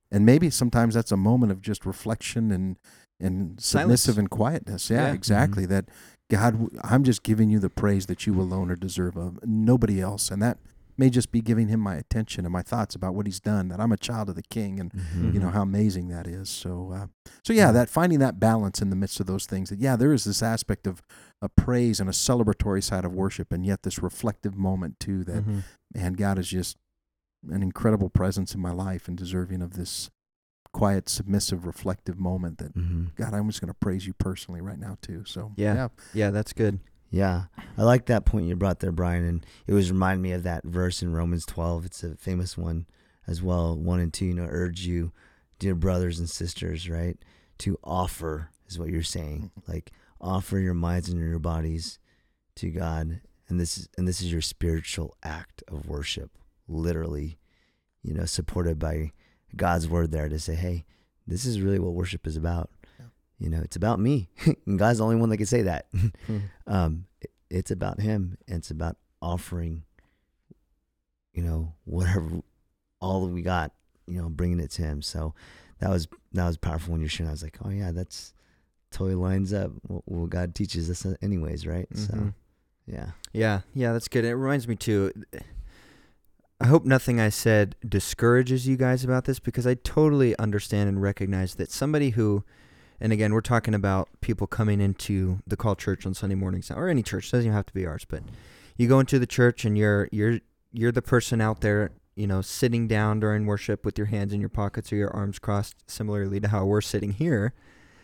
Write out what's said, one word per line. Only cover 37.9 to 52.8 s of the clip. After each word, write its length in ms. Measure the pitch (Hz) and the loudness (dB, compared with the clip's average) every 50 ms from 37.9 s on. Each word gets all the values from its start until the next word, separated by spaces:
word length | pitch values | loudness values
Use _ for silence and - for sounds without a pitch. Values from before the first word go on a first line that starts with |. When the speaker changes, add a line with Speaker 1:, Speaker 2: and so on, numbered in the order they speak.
| 123 127 117 - | 6 6 4 4
Speaker 3:
that 180 | 120 104 - | 2 4 4
point 220 | - - 104 82 85 | 2 2 2 0 0
you 80 | 87 87 | 0 0
brought 240 | 98 98 85 - | 2 0 0 0
there, 100 | - 92 | -2 -2
Brian, 320 | 85 85 87 87 85 87 87 | -2 0 0 0 0 0 0
and 220 | 85 85 82 - - - - - | 0 -2 -2 -4 -8 -20 -12 -2
it 80 | - 101 | 2 4
was 160 | 101 95 87 | 4 4 4
reminding 320 | 92 95 95 92 95 92 | 2 2 4 2 2 0
me 120 | 92 92 90 | 0 -2 -2
of 100 | 90 87 | -2 -2
that 220 | 90 85 - - | -2 -4 -4 -4
verse 360 | 85 85 90 90 90 87 - | -4 -2 0 0 0 0 -2
in 120 | 90 87 82 | -4 -2 -2
Romans 320 | 82 85 85 87 85 - | 0 0 0 0 -2 -4
twelve. 400 | - - - 82 85 85 82 85 | -6 -6 -4 -2 -2 -2 -2 -4
It's 180 | 90 - - - | -8 -10 -10 -10
a 140 | 85 78 - | -10 -10 -8
famous 400 | - - 92 90 90 90 - - | -6 -4 -2 -2 -2 -4 -6 -6
one 280 | 85 82 82 82 85 _ _ _ _ _ _ _ - | -4 -4 -4 -4 -6 _ _ _ _ _ _ _ -10
as 160 | - 85 82 | -8 -6 -4
well, 360 | 92 92 90 87 85 82 85 76 | -2 0 0 2 2 0 0 -2
one 240 | 80 87 90 90 | -2 0 0 2
and 120 | 87 82 - | 0 0 -2
two, 120 | - 95 | -2 -2
you 80 | 90 87 | -2 -2
know, 120 | 87 87 80 | -2 -4 -4
"Urge 320 | - 87 90 87 85 90 | -2 -2 -2 -2 -4 -6
you, 320 | 90 87 87 85 85 82 - _ _ _ _ _ _ _ _ - | -4 -4 -2 -2 -2 -4 -8 _ _ _ _ _ _ _ _ -6
dear 160 | 95 98 92 | -2 -2 0
brothers 460 | 85 85 95 90 90 90 87 85 85 | 2 2 2 2 2 0 0 -2 -4
and 100 | 85 82 | -6 -6
sisters," 600 | - - 87 85 - - 87 87 80 80 87 85 | -6 -6 -8 -8 -8 -6 -8 -6 -6 -6 -8 -6
right, 280 | 82 82 85 87 - - - _ _ _ _ _ _ - | -6 -4 -4 -4 -6 -8 -14 _ _ _ _ _ _ -6
"to 200 | - 98 92 - | -4 -4 -4 -4
offer," 680 | - - 82 92 92 - - - 82 80 78 76 80 - _ _ _ - | -4 -4 -2 -2 -2 -2 -4 -6 -6 -6 -6 -6 -8 -12 _ _ _ -16
is 100 | 87 85 | -12 -8
what 120 | 85 80 | -6 -4
you're 140 | - 82 82 | -4 -4 -4
saying. 480 | - - 87 80 76 76 78 107 92 - 101 | -4 -6 -8 -8 -8 -8 -8 -10 -10 -14 -18
Speaker 1:
Mm-hmm. 140 | - - | -12 -10
Speaker 3:
Like, 220 | 82 82 - - - _ _ _ _ - | -10 -10 -10 -12 -20 _ _ _ _ -12
offer 400 | - 90 95 92 92 - - 98 | -6 -4 -2 -2 -2 -2 -2 0
your 140 | 95 92 87 | 0 0 0
minds 340 | 85 85 85 87 90 82 90 | 0 0 0 0 0 -2 -2
and 100 | 87 85 | -2 -2
your 220 | 82 82 82 82 | -2 -2 -2 -2
bodies 580 | 78 85 82 80 80 80 80 82 78 - - - _ _ _ _ _ _ _ _ _ _ _ | -2 -2 -2 -2 -2 -2 -4 -4 -6 -8 -12 -16 _ _ _ _ _ _ _ _ _ _ _
to 140 | - - 85 | -8 -8 -6
God, 500 | 80 87 | -4 -4